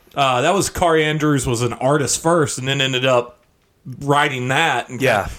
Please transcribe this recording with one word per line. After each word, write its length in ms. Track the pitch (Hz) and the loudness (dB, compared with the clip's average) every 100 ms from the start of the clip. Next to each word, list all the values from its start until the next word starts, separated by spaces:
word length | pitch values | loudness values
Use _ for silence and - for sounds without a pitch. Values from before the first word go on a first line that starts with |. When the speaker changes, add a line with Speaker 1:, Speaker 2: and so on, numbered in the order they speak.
| _ 139 | _ -2
Speaker 1:
Uh, 240 | 135 123 | 0 2
that 120 | 156 | 0
was 160 | 196 - | 0 -2
Kari 360 | - 175 160 151 | 0 2 2 2
Andrews 400 | 156 151 139 123 | 0 0 0 0
was 140 | 117 | -2
an 100 | 120 | -2
artist 480 | 113 131 151 123 - | -2 0 0 0 -2
first 360 | 165 175 139 - | 0 2 0 -2
and 100 | 131 | -4
then 140 | 139 | -2
ended 240 | 135 127 131 | 0 0 2
up 340 | 123 120 - _ _ _ _ - 123 | 2 0 -10 _ _ _ _ -16 -6
writing 480 | 139 143 147 127 127 | 0 2 2 0 -2
that. 400 | 139 160 123 - | 0 2 0 -4
And 100 | 123 | -2
Speaker 2:
Yeah. 260 | 127 107 90 | 0 0 -2